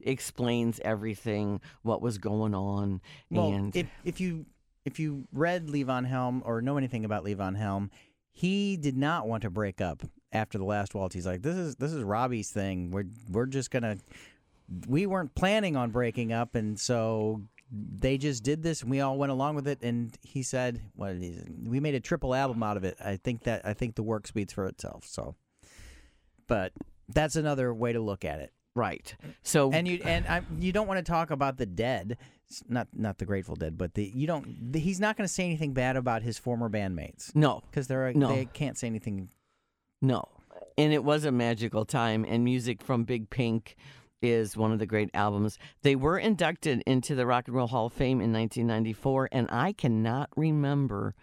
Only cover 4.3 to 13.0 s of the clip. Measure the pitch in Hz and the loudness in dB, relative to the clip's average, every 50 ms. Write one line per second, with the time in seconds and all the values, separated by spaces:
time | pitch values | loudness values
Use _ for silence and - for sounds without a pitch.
4.3 | 170 160 156 - _ _ _ _ _ _ - 139 - - 156 156 143 139 127 - | -2 -4 -8 -12 _ _ _ _ _ _ -10 -8 -4 -4 -4 -4 -4 -6 -8 -6
5.3 | - 131 156 170 180 180 165 151 143 147 139 123 131 127 127 127 131 127 127 123 | -2 0 2 2 2 0 -2 -2 -2 0 0 0 0 0 0 0 0 0 0 0
6.3 | 123 127 - 117 117 113 117 131 143 143 135 123 120 117 110 107 107 104 92 101 | -2 -2 -2 -2 -2 0 0 0 0 0 0 0 -2 -2 -2 -2 -2 -2 -2 -2
7.3 | 104 95 98 95 95 101 110 101 98 98 101 95 - - - _ _ _ _ _ | -2 -2 -2 -2 -2 0 0 0 0 -2 -2 -4 -8 -12 -20 _ _ _ _ _
8.3 | _ - - 180 190 202 202 202 196 175 147 147 131 131 139 147 165 - 110 113 | _ -2 0 0 2 2 0 0 -2 0 -2 0 0 2 2 2 0 0 -2 -2
9.3 | 113 110 98 107 85 107 107 98 92 - 101 87 78 - - - - - _ _ | -2 -2 -2 -2 -2 -2 -2 -2 -2 -2 -2 -2 -4 -4 -8 -12 -14 -16 _ _
10.3 | - 110 107 - - 104 95 95 104 104 101 98 - 107 95 92 - 95 87 92 | -2 -2 -2 -2 -2 -4 -2 0 0 0 -2 -2 -2 -4 -4 -4 -4 -4 -4 -2
11.3 | 92 90 104 151 175 185 175 156 131 - 127 147 160 151 117 98 101 110 127 127 | -2 -2 -2 -2 -2 -2 -2 -4 -4 -4 -4 -2 -2 -2 -2 0 0 2 2 0
12.3 | 123 113 101 - - 104 98 98 95 90 90 87 90 98 | 0 -2 -4 -4 -2 -2 -2 0 -2 -2 -2 -2 -2 -4